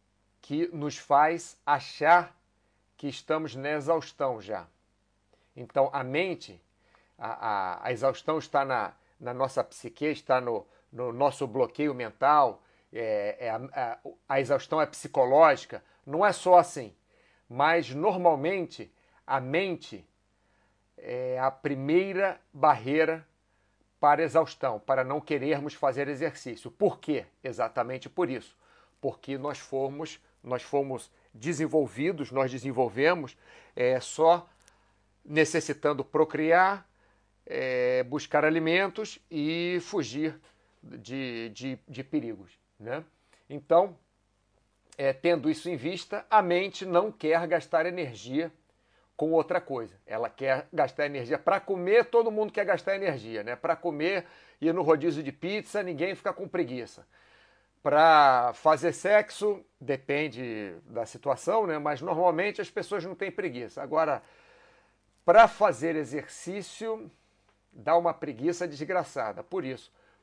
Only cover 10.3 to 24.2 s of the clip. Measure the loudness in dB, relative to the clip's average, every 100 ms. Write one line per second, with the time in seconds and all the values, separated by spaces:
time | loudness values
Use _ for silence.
10.3 | 0 0 -6 -8 _ _ -8 -8 0 0
11.3 | 0 -6 0 -2 0 -4 -2 -8 0 4
12.3 | 6 4 0 _ _ _ -8 -2 -2 -2
13.3 | -6 -6 -6 -8 -6 -6 -8 -14 -16 -2
14.3 | -2 2 0 0 -2 -2 -4 -6 2 4
15.3 | 8 8 6 -4 -16 _ _ -6 0 2
16.3 | 2 8 8 8 -4 -12 _ _ _ _
17.3 | _ -12 0 2 2 0 -2 -2 4 4
18.3 | 4 0 -4 -6 -10 -18 _ _ _ -4
19.3 | -4 0 -2 -2 -6 -10 -18 _ _ _
20.3 | _ _ _ _ _ _ -18 -10 -6 -4
21.3 | 0 -2 -2 -6 -4 2 2 2 -2 -2
22.3 | -4 _ 0 2 2 0 0 0 -2 -10
23.3 | _ _ _ _ _ _ 2 4 4